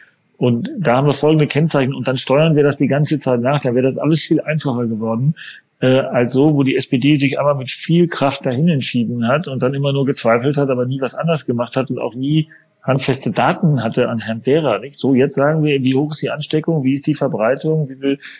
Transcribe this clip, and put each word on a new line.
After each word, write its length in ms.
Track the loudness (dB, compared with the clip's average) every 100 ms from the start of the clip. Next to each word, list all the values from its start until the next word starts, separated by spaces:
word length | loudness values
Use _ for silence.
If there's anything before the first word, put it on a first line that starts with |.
| -20 _ _ -2
Und 320 | 0 0 -2 -4
da 200 | 0 2
haben 100 | 2
wir 60 |
folgende 340 | 2 2 4 2
Kennzeichen 460 | 2 0 2 0
und 140 | -2 -4
dann 100 | -4
steuern 400 | 0 2 4 4
wir 60 |
das 120 | 2 2
die 100 | 0
ganze 320 | 0 0 -2
Zeit 200 | 0 0
nach, 220 | 0 0
dann 120 | 0
wäre 140 | 0 0
das 100 | 0
alles 240 | 0 0
viel 200 | 0 -2
einfacher 440 | 0 -4 -2 -4 -4
geworden, 500 | -4 -4 -2 -2 -2 -8 -20 _ -2
äh, 200 | 2 2
als 340 | 2 0 0
so, 220 | 4 4 4
wo 80 |
die 120 | 2 0
S 120 | 0
P 100 | 0
D 200 | 2 2
sich 200 | 2 0
einmal 160 | 0 -2
mit 140 | -4
viel 380 | -8 0 2 2
Kraft 380 | 2 -2 -2 -4
dahin 220 | 0 2
entschieden 600 | 2 0 0 -2 -2 0
hat 200 | 0 -2
und 140 | -2
dann 120 | -2
immer 200 | 0 -2
nur 120 | 0 0
gezweifelt 520 | 0 2 2 2 0
hat, 120 | 0
aber 160 | 0 -2
nie 140 | -2
was 160 | -4 -4
anders 300 | -2 -2 -2
gemacht 320 | -4 -2 -4
hat 120 | -4
und 100 | -4
auch 160 | -6 -4
nie 340 | -2 0 -2 -8 _ _
handfeste 480 | 0 0 2 -2 -2
Daten 520 | 0 0 2 0 0
hatte 260 | 0 0 0
anhand 360 | -2 -6 -6 0
derer, 340 | 2 2 -2
nicht? 160 | -4 -4
So, 180 | 0 2
jetzt 200 | 2 2
sagen 280 | 0 2
wir, 180 | 2 2
wie 120 | 2 0
hoch 160 | 0
ist 100 | -4
die 100 | -6
Ansteckung, 520 | -6 -4 -2 0 0
wie 100 | 0
ist 140 | 0 -2
die 80 | -2
Verbreitung, 720 | -2 0 0 0 0 -2 -2
wie 60 | -4
viel, 240 | -2 -2 -6 -18